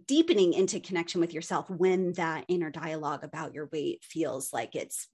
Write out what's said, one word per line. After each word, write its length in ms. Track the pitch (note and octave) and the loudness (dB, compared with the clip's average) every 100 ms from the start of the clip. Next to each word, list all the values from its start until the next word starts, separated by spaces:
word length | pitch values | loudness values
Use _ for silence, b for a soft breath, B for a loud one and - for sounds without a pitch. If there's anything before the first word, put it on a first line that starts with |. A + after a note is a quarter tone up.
| - | 2
deepening 480 | D4 E4+ G#3 F3+ | 2 4 6 6
into 260 | F3 F#3+ G#3+ | 6 2 0
connection 400 | - F3 E3+ F3+ | -2 -2 0 0
with 140 | E3+ | 0
yourself 340 | E3 - E3 - | -2 -2 -2 -2
when 460 | E3+ F#3 F#3 F3+ | 2 4 4 2
that 320 | F3 E3 D#3 - | 0 -2 -2 -2
inner 220 | F3+ D#3+ | 0 0
dialogue 520 | D3+ D#3 D#3 D3+ C#3+ | -4 -6 -4 -4 -6
about 300 | D3+ D3+ D3+ | -8 -10 -10
your 140 | D3 C#3+ | -10 -6
weight 320 | D#3 C#3+ - | -4 -4 -4
feels 480 | - D#3+ D3+ C3 - | -8 -2 -2 -2 -4
like 240 | A#2 A2+ | -6 -4
it's 340 | C3 - - - | -6 -6 -10 -10